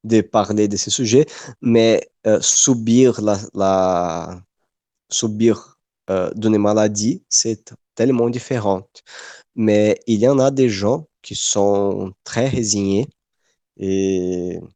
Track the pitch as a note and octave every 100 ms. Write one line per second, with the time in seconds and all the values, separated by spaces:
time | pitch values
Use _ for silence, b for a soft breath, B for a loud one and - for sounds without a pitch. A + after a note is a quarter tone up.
0 | A2 A2+ - A2 G2 G#2+ G#2 G2+ - -
1 | A#2 B2 D3+ B B - B2 A2+ A2+ G#2+
2 | - _ A2 G#2 - - - A#2+ A2 A#2
3 | B2+ A2 G#2+ G2+ G#2+ - F#2+ F#2+ F#2 F2
4 | F2 E2 D#2+ F2+ _ _ _ _ _ _
5 | _ - A#2 G#2 A2+ G#2 - _ _ _
6 | - F#2+ F2+ G#2+ A2 G#2+ G#2 G#2+ G#2+ G2+
7 | G#2+ F#3 _ - A2+ G#2+ - - _ -
8 | A#2+ B2 A#2 A#2+ - B2+ G#2 F#2+ - -
9 | B B B B _ - A2 G#2 G#2+ -
10 | - A2 A#2+ C#3 C3+ C3+ B2+ G2 G2+ D3
11 | D#3 _ - - - G#2 G2+ G2+ G2+ G2
12 | F#2+ F#2+ - A2+ C3+ C3+ A2 G#2 G2 G2
13 | C#3+ _ _ _ _ _ _ _ G2 G2
14 | F#2+ F#2+ F2+ F2+ F2+ F2 F2